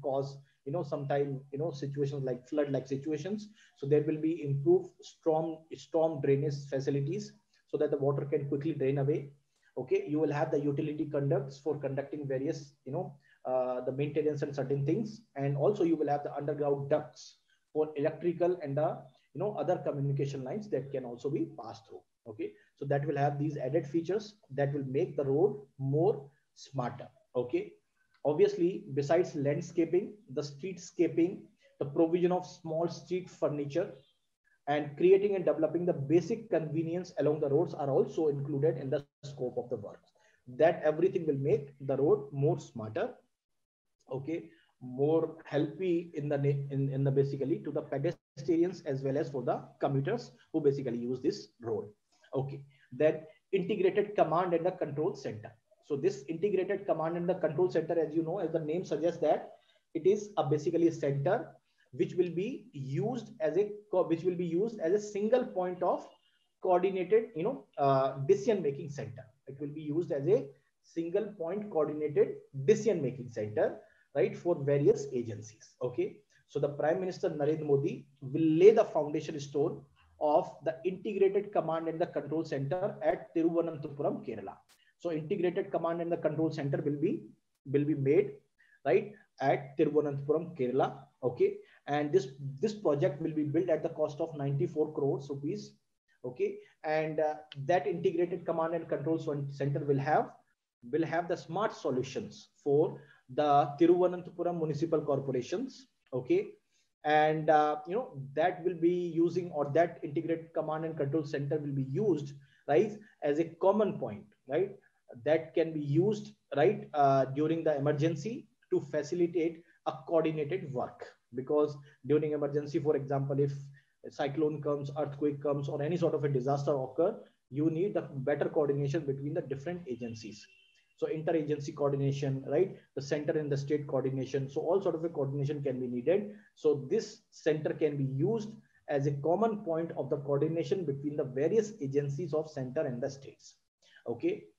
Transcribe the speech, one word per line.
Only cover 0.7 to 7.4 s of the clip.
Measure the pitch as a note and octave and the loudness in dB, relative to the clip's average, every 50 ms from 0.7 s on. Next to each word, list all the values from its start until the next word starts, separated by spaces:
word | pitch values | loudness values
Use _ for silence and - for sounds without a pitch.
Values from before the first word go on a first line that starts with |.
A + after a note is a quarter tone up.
know, | D3 F3+ | -4 -4
sometime, | E3+ - D#3+ C#3+ C#3+ C#3+ C#3+ C#3+ C#3+ C#3 C3+ - - - | -4 -4 -6 -6 -2 0 0 0 0 0 -4 -6 -8 -8
you | C#3 C#3 | -6 -4
know, | D#3 E3+ | -4 -4
situations | - - C#3+ C#3 C#3 C#3+ C#3+ C#3 C#3+ C#3 C3 | -4 -6 -6 -6 -2 -2 -2 -2 -2 -4 -4
like | C3 B2 B2 - - | -4 -6 -6 -6 -4
flood-like | D#3 D3+ D3 C#3+ C3+ B2+ C3 | -2 -2 0 0 0 -2 -2
situations. | - C#3 C3+ C#3 D#3 D3+ D3 C#3+ F#3+ G#3+ G#3 - - - _ - _ _ | -4 -6 -4 -2 -4 -4 -4 -4 -4 -6 -6 -8 -12 -18 _ -20 _ _
So | _ C#3 | _ 0
there | C#3 D3 D3 | 2 2 4
will | D3 D#3+ D#3 | 4 2 -2
be | D#3 D#3+ D#3+ E3+ D#3+ D3 | 0 0 -2 -2 -2 -2
improved | C#3 C#3 C#3 C#3 E3+ F3+ F#3+ F3+ - - - | -2 -2 2 4 4 4 4 4 -2 -12 -20
storm, | - - - _ _ E3 D#3 D#3 D#3+ E3 D#3+ - - _ - | -20 -20 -20 _ _ 2 2 2 0 -2 -6 -8 -12 _ -16
storm | - - - - D#3+ D#3+ D#3+ D#3+ C#3 | -16 -8 -2 2 2 2 2 2 0
drainage | C#3 C#3 C#3 C#3 D3 D3+ C#3 - - | 2 4 4 4 2 0 -2 -4 -6
facilities | - C#3 C3+ C3 D3 C#3 C#3+ C#3 D#3 F3+ G#3 G#3 - - _ | -4 -4 -2 0 0 0 0 0 -2 -4 -4 -6 -10 -14 _